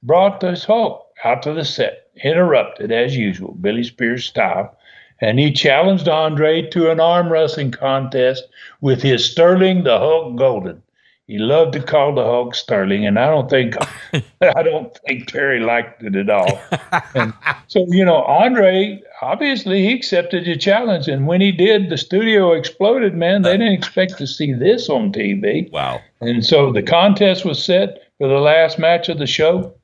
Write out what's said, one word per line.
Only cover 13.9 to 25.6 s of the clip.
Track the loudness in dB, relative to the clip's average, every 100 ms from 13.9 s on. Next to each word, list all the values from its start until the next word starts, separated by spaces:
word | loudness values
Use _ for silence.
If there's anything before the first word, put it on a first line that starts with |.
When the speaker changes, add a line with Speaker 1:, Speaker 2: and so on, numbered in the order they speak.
| -20 -8
Speaker 1:
<laughs> | -6 -6 _
I | 0 2
don't | 0 -2 -8 -18 -10
think | -8 -8
Terry | -4 -2 -2
liked | 0 -2 -4 -12
it | -6 -4
at | 0
all. | 0 0 -2 -6
Speaker 2:
<laughs> | -8 -4 -6 -4 -4
Speaker 1:
And | -4 -4 -6 -6 _
so, | -2 2
you | 2
know, | 4 4
Andre, | 2 2 2 4 4 4 -2 -6 -18 -10
obviously, | -6 -4 -2 -4 -2 0 0
he |
accepted | 0 -2 -2 -2 -4 -4
the | -4
challenge, | 0 0 0 -4 -4
and | -4 0
when | 2
he | 0
did, | 2 2 2 0
the | -4
studio | -2 -2 2 2 4
exploded, | 2 -2 -2 0 2 0 0
man. | 0 2
They | 2
Speaker 2:
Uh. | 2
Speaker 1:
didn't | 2
expect | -2 -4 -2 -4 -4
to | -10
see | -6 -4
this | 0 2 2 0
on | -2 -2
T | -2 -4 -2
V. | -2 -2